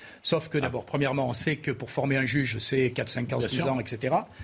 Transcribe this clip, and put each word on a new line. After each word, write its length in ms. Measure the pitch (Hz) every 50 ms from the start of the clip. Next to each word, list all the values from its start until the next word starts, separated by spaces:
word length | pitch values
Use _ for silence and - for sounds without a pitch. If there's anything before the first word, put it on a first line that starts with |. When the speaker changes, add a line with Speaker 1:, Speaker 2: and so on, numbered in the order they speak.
| - - - - -
Speaker 1:
Sauf 260 | - 170 160 156 -
que 80 | - 151
Speaker 2:
Ah. 20 |
Speaker 1:
d'abord, 240 | 135 127 123 120 -
premièrement, 420 | - - 143 143 135 135 143 131
on 60 | 123 123
sait 240 | - - 160 151
que 140 | - - 147
pour 180 | 123 - 113 -
former 240 | - 147 131 139 139
un 100 | 135 131
juge, 320 | 110 123 147 135 120 107 113
c'est 320 | - - 139 131 131 120
quatre, 180 | 123 - 123 -
cinq 240 | - 127 120 107 131
ans, 60 | 123
Speaker 3:
Bien 80 | 120
Speaker 1:
six 100 | 107 127
Speaker 3:
sûr. 100 | 254 - 139
Speaker 1:
ans, 80 | 131 127
et 80 | 113
cetera. 420 | - 120 110 127 127 151 196 - - - -